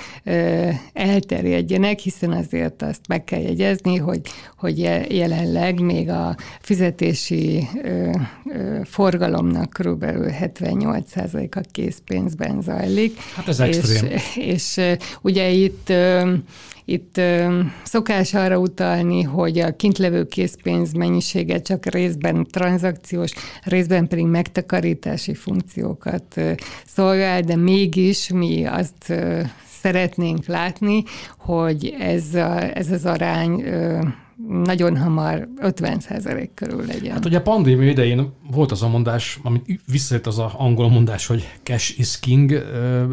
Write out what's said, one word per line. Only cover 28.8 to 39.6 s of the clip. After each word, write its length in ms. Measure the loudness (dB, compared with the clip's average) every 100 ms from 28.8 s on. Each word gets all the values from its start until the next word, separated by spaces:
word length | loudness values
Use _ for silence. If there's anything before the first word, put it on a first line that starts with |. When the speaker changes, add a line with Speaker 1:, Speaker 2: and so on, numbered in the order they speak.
| -4 -6 -6
Speaker 1:
ö, 320 | -4 -2 -2 -4 -8 -16 -4
szeretnénk 640 | 0 0 0 0 -2 -2 -2
látni, 560 | -2 -4 -2 0 2 0 -8 -16 -10
hogy 580 | -2 0 0 0 -4 -4
ez 360 | -2 0 0
a, 420 | 0 0 0 -2 -4
ez 140 | -2
az 160 | -2 0
arány, 540 | 0 0 0 0 0
ö, 380 | -2 -2 -2 0 -2 -4 -12 -14 -6
nagyon 480 | 0 0 2 2 2
hamar 520 | 2 2 0 -2 -6 -4
ötven 400 | -2 -2 -2 -4
százalék 500 | -6 -8 -6 -6 -8
körül 320 | -8 -6 -6 -6
legyen. 260 | -6 -6
Speaker 2:
Hát 120 | -4
ugye 120 | 0 2
a 60 |
pandémia 480 | 4 4 6 6 6
idején 420 | 6 4 2 0 -4 -4
volt 220 | 2 2
az 100 | 2
a 60 | 2
mondás, 500 | 2 2 0 -4 -6
amit 380 | 0 0